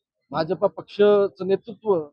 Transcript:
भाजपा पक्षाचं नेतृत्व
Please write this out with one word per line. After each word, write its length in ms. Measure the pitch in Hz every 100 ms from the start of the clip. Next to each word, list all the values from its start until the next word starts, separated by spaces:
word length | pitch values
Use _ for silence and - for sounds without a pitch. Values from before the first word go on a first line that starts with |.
| _ _ _
भाजपा 360 | 143 160 156 196
पक्षाचं 800 | - - - 208 208 196 - 185
नेतृत्व 520 | 190 - 190 214 180 147